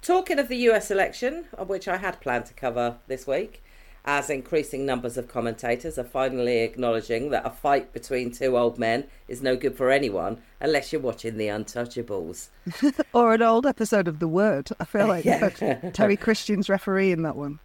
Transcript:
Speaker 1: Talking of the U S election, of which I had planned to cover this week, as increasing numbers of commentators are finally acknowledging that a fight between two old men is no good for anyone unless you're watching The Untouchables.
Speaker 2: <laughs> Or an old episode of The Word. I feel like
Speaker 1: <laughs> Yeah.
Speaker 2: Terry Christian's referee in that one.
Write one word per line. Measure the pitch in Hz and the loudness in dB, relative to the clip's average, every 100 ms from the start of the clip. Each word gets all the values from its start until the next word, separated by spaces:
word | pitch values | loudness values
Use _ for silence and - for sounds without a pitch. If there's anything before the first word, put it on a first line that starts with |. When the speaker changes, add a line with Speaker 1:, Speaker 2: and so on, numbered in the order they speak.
Speaker 1:
Talking | - 359 370 311 | 4 2 2 0
of | 240 | 0
the | 247 | 2
U | 240 | 4
S | 214 202 | 4 2
election, | 196 190 - 247 320 339 | 0 0 0 -4 -4 -12
of | - 190 | -12 -6
which | 190 196 | -6 -4
I | 185 | -4
had | 190 180 | -4 -6
planned | - 123 113 | -4 -4 -4
to | |
cover | - 131 120 120 120 - | -6 -4 -2 -2 -4 -10
this | 131 - | -10 -4
week, | 139 214 - - - - - | -4 -4 -12 -20 -20 -20 -12
as | - 143 139 | -2 0 0
increasing | 139 127 160 147 131 139 | -4 0 -2 -2 -4 -2
numbers | 123 120 120 | -2 -4 -6
of | 120 | -6
commentators | 123 117 113 123 117 165 156 | -4 -4 -4 -2 -2 -4 -8
are | |
finally | 123 135 131 127 123 120 | -6 -2 -2 0 0 2
acknowledging | 113 123 123 113 107 117 143 | 0 -2 0 0 -2 -4 -2
that | 139 127 | -2 -4
a | |
fight | - 147 139 - | -4 2 2 0
between | - - 127 123 | -12 -4 -4 -4
two | 120 135 123 | -2 2 4
old | 120 120 | 2 2
men | 113 117 139 - - | 0 0 -2 -16 -14
is | 120 | -4
no | 135 127 | -2 0
good | 135 120 | 0 0
for | 127 | 4
anyone | 139 139 95 87 113 - - | 4 2 -2 -4 -6 -12 -6
unless | 143 147 135 | 0 0 0
you're | 156 | -4
watching | 131 110 113 110 | -2 -4 -6 -4
The | 107 | -4
Untouchables. | 104 104 120 120 120 117 101 82 92 - - - - | -4 -6 -6 -6 -6 -6 -6 -8 -12 -16 -14 -12 0
Speaker 2:
<laughs> | 285 262 302 | 0 2 0
Or | 240 233 | 4 6
an | 226 | 6
old | 233 226 269 | 6 4 2
episode | - 214 214 175 | 0 0 2 0
of | 151 | -2
The | 165 | -2
Word. | 170 214 143 139 226 | 2 2 2 -4 -8
I | 165 | -4
feel | 214 220 | 2 2
like | 180 | 2
Speaker 1:
<laughs> | 160 | 2
Yeah. | 233 202 - 214 131 180 | 2 2 0 -2 -2 -4
Speaker 2:
Terry | 175 208 202 | 2 2 4
Christian's | - 220 - 208 202 | 2 0 0 -2 2
referee | 196 - 190 196 | 0 0 2 2
in | 170 | 2
that | 160 135 | -2 -4
one. | 143 151 | -8 -10